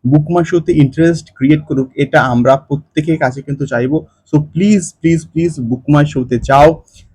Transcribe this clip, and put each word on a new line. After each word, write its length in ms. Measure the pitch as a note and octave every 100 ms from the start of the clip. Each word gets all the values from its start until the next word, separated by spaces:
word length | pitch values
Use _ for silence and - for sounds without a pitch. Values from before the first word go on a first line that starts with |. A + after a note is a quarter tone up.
| B2
বুক 240 | D3+ D3
মাই 140 | F3 E3+
শোতে 280 | F3 E3
ইন্টারেস্ট 540 | D#3 C3+ D#3 E3 E3 - _
ক্রিয়েট 260 | C3+ D3+ D3+
করুক, 220 | C3+ C3 -
এটা 260 | C#3+ D#3
আমরা 360 | B2+ A#2+ B2 C3+
প্রত্যেকের 600 | _ C#3+ - - D3+ D#3+
কাছে 240 | C3 C3
কিন্তু 240 | C#3 C#3 C#3
চাইবো। 400 | A#2+ C3 D#3 D#3+ _ _
So 80 | D3+
প্লিজ, 520 | D3+ D#3+ G3+ G#3 E3+ _
প্লিজ, 260 | E3 E3 D#3
প্লিজ 320 | D#3+ E3+ C#3
বুক 240 | A#2 B2+ -
মাই 160 | D3 D3
শোতে 340 | C#3 B2 A#2+
যাও, 440 | - C3+ D3+ D#3+ _ _ _